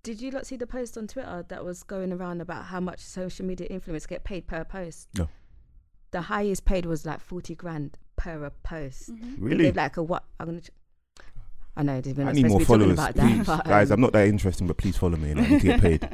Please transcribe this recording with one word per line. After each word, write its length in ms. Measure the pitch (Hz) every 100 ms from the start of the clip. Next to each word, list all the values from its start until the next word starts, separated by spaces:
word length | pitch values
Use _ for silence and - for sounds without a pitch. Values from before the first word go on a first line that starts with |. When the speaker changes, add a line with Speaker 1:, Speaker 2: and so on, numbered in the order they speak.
Speaker 1:
Did 180 | 226 220
you 100 | 262
lot 160 | 269 -
see 100 | 262
the 100 | 240
post 320 | 262 240 226
on 80 | 214
Twitter 380 | 269 - 175 170
that 160 | 185
was 180 | 180 180
going 300 | - 196 185
around 280 | 180 180 175
about 240 | 170 165 180
how 140 | 185
much 180 | 180 -
social 460 | - 190 180 - 185
media 220 | 180 180
influencers 400 | 185 - 156 -
get 160 | 175
paid 220 | - 190 -
per 180 | 165
post? 440 | 156 190 175 - - -
Speaker 2:
No. 120 | 82 - - - _ - _ _ -
Speaker 1:
The 120 | 185
highest 420 | 165 214 208 185
paid 220 | - 190 170
was, 180 | 156 165
like, 140 | -
forty 340 | - 180 -
grand 440 | 165 175 160 143 - - -
per 280 | 180 156
a 60 | 143
post. 600 | - - 165 139 - -
Speaker 3:
Mm-hmm. 200 | - 240
Speaker 2:
They 60 | -
Really? 240 | 107 156
Speaker 1:
gave, 120 | 311 185
like, 200 | 147 -
a 60 |
what? 220 | 160 170 - -
I'm 60 | 165
gonna 140 | 170
ch-, 100 | - - _ _ _ - - - - - - -
I 60 |
know, 180 | 143 131
we're 160 | 135 139
Speaker 2:
I 20 |
Speaker 1:
not 100 | 139
Speaker 2:
need 120 | 143 120
more 140 | 98
Speaker 1:
supposed 200 | 104 113
to 60 | 98
be 60 |
talking 20 | 85
Speaker 2:
followers, 20 |
Speaker 1:
about 160 | - -
that, 200 | 120 113
Speaker 2:
please. 100 | 107
Speaker 1:
but, 180 | 160
Speaker 2:
Guys, 260 | 160 104 104
Speaker 1:
um, 40 |
Speaker 2:
I'm 60 | 104
not 120 | 123
that 160 | 107 101
interesting, 380 | 104 95 - 90
but 100 | -
please 200 | 101 -
follow 200 | 90 82
me 140 | 73
and 80 | 76
I 60 | 226
need 120 | 285
to 60 | -
get 140 | 240
paid. 280 | - - -